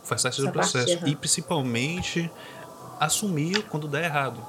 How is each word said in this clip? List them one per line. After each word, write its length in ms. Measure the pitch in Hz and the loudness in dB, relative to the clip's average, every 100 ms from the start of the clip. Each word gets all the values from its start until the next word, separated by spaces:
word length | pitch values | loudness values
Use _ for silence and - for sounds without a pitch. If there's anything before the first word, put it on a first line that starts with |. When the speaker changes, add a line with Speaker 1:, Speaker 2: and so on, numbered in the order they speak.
Speaker 1:
faz 200 | - 120 | -2 0
parte 180 | 127 123 | 0 2
do 80 | 139 | 0
Speaker 2:
Essa 40 | |
parte 300 | - - 131 | 2 2 4
de 80 | 123 | 2
Speaker 1:
processo. 0 | |
Speaker 2:
errar. 180 | 175 165 | 2 2
Speaker 1:
E 60 | 147 | 0
principalmente 1120 | 160 - 165 170 131 117 135 175 - 170 170 - - - - - - - | 2 0 2 0 2 2 0 -2 -2 -2 -2 -6 -14 -14 -14 -14 -14 -2
assumir 640 | 156 - 214 160 156 196 214 | 0 2 2 2 2 0 0
quando 180 | 151 151 | -4 -2
dá 140 | 139 | -2
errado. 380 | 170 147 135 113 | 0 2 0 -4